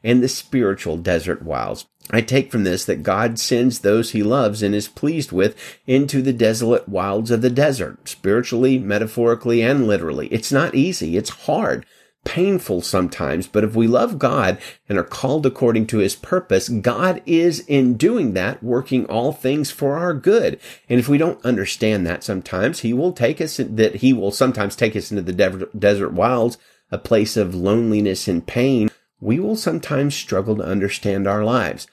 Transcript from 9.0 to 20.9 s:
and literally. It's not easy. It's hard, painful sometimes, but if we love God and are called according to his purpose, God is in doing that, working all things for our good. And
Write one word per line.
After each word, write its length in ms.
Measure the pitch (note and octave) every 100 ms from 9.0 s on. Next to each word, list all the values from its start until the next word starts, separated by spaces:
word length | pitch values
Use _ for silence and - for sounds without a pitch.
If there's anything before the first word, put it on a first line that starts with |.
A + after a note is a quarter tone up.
| A2 B2 A#2 A#2 A#2+ A#2
and 260 | A2+ C#3 A2+
literally. 400 | G2+ E2 C#2 -
It's 240 | A2+ -
not 240 | C3+ E3 -
easy. 400 | E3 F3+ D#2+ F2
It's 140 | A2
hard, 560 | - - D#3 F#3+ C2 - _ _ _ -
painful 560 | - G3 F#3 - F2+
sometimes, 680 | - F#2+ F2+ - D#2 E2 F2+
but 160 | G#2+
if 100 | G#2+
we 140 | A2+ A2+
love 320 | A#2+ A#3+ E3
God 380 | B2+ C#3 F#2+ G2 - - -
and 80 | G2
are 60 |
called 420 | F2 - B2+ D#3 C#3
according 420 | - B2 A2+ A2
to 120 | A2
his 160 | G2 -
purpose, 520 | - F#3 - F#2+ -
God 540 | A2+ A3+ A2 F#3 E3 -
is 340 | E3 E3+ D#3 -
in 260 | C#3 B2+
doing 400 | A#2 F#3 A#3+ C3
that, 280 | F#2 F#2+ -
working 440 | A2+ A#2+ C3+ B2+ F2
all 260 | G#2+ C3
things 400 | D3+ B2+ D3+ D3
for 240 | - C#3 D3
our 180 | F3
good. 460 | D3 - A3 F2 - - -
And 100 | -